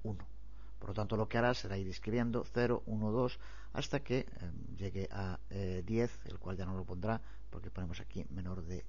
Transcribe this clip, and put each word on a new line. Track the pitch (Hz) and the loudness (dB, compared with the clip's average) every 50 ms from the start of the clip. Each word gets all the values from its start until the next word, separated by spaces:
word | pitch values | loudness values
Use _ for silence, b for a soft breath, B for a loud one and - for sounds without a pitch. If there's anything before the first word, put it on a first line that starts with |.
uno. | - 107 95 90 - - - - - b b b b b b - | -2 -2 -2 -2 -4 -4 -4 -4 -4 b b b b b b -4
Por | 107 101 | -2 -2
lo | 92 | 0
tanto, | 110 107 98 113 | 0 2 2 4
lo | 107 107 - | 2 2 4
que | - 117 | 4 6
hará | 120 123 127 | 6 6 4
será | - - 95 98 98 | 4 0 -2 0 0
ir | 95 92 | 0 -2
escribiendo | 92 - - 110 110 120 117 120 113 123 - - | -2 -2 0 2 2 2 2 4 2 0 0 2
cero, | - 120 120 117 120 - - | 2 4 4 4 4 2 2
uno, | - 110 107 107 107 | 0 0 2 2 4
dos, | 107 127 123 127 - B B B B B B B | 4 4 4 2 2 B B B B B B B
hasta | B - 139 - - 139 | B -2 0 0 0 0
que, | - - 123 131 | 2 2 2 2
eh, | - - - - 92 87 78 78 - - 120 | 2 0 -4 -4 -4 -4 -4 -4 -4 -4 -4
llegue | - 98 95 92 98 95 - | -2 -2 -2 -2 -2 -2 -2
a, | 101 98 95 92 90 - - - | -2 -2 -2 -2 -2 -2 -4 -4
eh, | 98 98 95 92 92 92 90 | -2 0 0 0 0 0 0
diez, | 104 110 113 120 120 - - - | 2 4 4 4 4 2 -2 -4
el | - 92 92 | -4 -4 -4
cual | - 90 95 | -2 -2 -2
ya | 90 92 | -2 0
no | 92 95 | 0 -2
lo | 92 92 | -2 -2
pondrá | - 92 90 92 107 113 113 B B B B B - | -2 -2 0 0 0 0 0 B B B B B -4
porque | - 110 101 95 | -4 -4 -4 -4
ponemos | - 95 90 82 90 98 | -2 -2 -2 -2 -2 -4
aquí | 101 - - 95 - - | -4 -4 -4 -4 -4 -4
menor | 76 92 87 90 92 92 | -4 -4 -2 -4 -4 -4
de | 85 85 92 85 - | -4 -4 -4 -4 -4